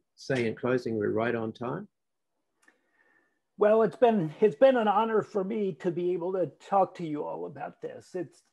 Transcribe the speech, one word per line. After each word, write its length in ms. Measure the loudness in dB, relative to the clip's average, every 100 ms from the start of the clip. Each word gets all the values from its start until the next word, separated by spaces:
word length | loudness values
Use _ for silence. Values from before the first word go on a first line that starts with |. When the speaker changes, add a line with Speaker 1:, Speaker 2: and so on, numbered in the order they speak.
| _ _
Speaker 1:
say 320 | -4 -2 -2
in 80 | -2
closing? 420 | -2 -2 -2 -2
We're 140 | -2
right 240 | 0 -2 -2
on 160 | -6
time. 360 | -8 -8 -8 -10 _ _ _ _ _ _ _ _ _ _ _ _ _ _ _ _ 0
Speaker 2:
Well, 260 | 4 4
it's 140 | 2 4
been, 360 | 4 4 0 2
it's 160 | 2 6
been 220 | 6 6
an 100 | 2
honor 340 | 2 2 0
for 220 | 0 -4
me 300 | -4 -2 -4 -4
to 100 | -4
be 220 | -2 -2
able 180 | -2 -2
to 160 | -2 -4 -6 -2
talk 260 | 2 2 -2
to 100 | -8
you 200 | -6 -6
all 200 | -8 -10
about 360 | -10 -14 -12
this. 300 | -14 -14 -12 -10
It's 260 | -10 _ _